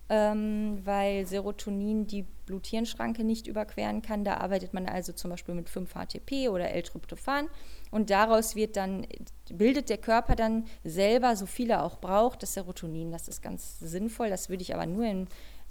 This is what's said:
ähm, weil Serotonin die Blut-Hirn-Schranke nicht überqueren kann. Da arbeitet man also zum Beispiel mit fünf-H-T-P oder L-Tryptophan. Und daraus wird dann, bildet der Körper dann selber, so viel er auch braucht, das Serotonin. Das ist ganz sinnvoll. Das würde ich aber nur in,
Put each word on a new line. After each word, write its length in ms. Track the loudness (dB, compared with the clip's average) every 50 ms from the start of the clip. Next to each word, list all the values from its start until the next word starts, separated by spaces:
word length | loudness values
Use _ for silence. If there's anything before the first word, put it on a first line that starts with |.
| -4 2
ähm, 720 | 4 4 4 4 4 2 0 0 0 0 0 0 -2 -2 -2
weil 420 | 0 0 2 2 2 2 0 -2
Serotonin 840 | -2 -2 -2 -2 -2 -4 -4 -4 -4 -2 -2 0 2 2 2 0 0
die 160 | -2 -2 -2 -4 -6 -8 -8
Blut-Hirn-Schranke 800 | -6 -6 -6 -6 -2 -2 -2 -2 -2 -2 -4 -2 -2 -2 0 2
nicht 240 | 0 0 0 -2 -4
überqueren 540 | -4 -4 -4 -4 -4 -4 -2 -2 -2 -2
kann. 220 | -2 -2 -2 0 0
Da 140 | 0 0 0
arbeitet 360 | 0 2 0 0 0 0 -4
man 140 | -4 -2 -2
also 260 | -2 -2 -4 -4 -6
zum 160 | -6 -6 -4
Beispiel 240 | -6 -6 -6 -4 -4
mit 140 | -4 -4 -4
fünf-H-T-P 800 | -4 -4 -4 -4 -6 -6 -6 -6 -6 -8 -6 -4 -2 0 2 2
oder 200 | 2 2 0 0
L-Tryptophan. 760 | 0 -2 -4 -4 -6 -8 -8 -8 -8 -6 -4 -2 0 0 0 -2 -4 -6 -8 -8 -8 -8 -8 -4
Und 180 | 0 0 2 4
daraus 460 | 6 6 6 8 8 6 6 4 0
wird 220 | 0 0 0 0 0
dann, 280 | -2 -2 -2 -4 -4 -6 -8 -10 -10 -10 -12 -14 -12 -6
bildet 400 | 0 4 6 6 6 4 2 0
der 80 | -2 0
Körper 360 | 2 4 4 4 6 6 4
dann 300 | 6 6 2 2 2 0 -2 -6 -8 -8
selber, 520 | -4 2 4 6 6 6 6 6 6 4
so 100 | 4 0
viel 240 | -4 -2 -2 2 2
er 140 | 4 4 2
auch 160 | 0 -2 -4
braucht, 420 | -2 2 4 6 6 6 4 -2 -6
das 100 | -6 -4
Serotonin. 560 | -4 -4 -6 -6 -8 -6 -6 -4 -4 -4 -4
Das 160 | -6 -6 -8 -8
ist 140 | -8 -8
ganz 380 | -8 -8 -8 -8 -8 -10 -10 -10
sinnvoll. 500 | -8 -6 -4 -2 -2 -2 -2 0 0 0
Das 200 | 0 -2 -4 -4
würde 140 | -6 -6 -4
ich 100 | -4 -2
aber 120 | -2 -2
nur 200 | -2 0 0 0
in, 220 | 0 0 0 -2 -4 -6 -10 -12 -12 -12 -10 -8 -6